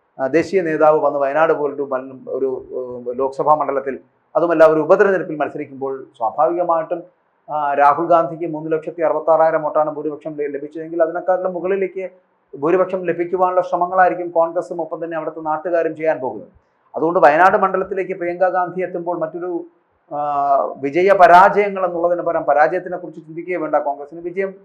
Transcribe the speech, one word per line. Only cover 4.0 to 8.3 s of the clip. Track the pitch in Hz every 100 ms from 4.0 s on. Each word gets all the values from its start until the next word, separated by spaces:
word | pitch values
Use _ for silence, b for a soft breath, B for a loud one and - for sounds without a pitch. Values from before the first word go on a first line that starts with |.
| - _ _ 156
അതുമല്ല | 170 160 160
ഒരു | 156
ഉപതെരഞ്ഞെടുപ്പിൽ | 151 190 196 185 151 151
മത്സരിക്കുമ്പോൾ | 135 151 135 135 135 135 - _
സ്വാഭാവികമായിട്ടും, | 127 131 165 175 170 165 160 175 165 _ _ _ -
ആ, | 151 143
രാഹുൽ | 139 143 147 170
ഗാന്ധിക്ക് | 170 165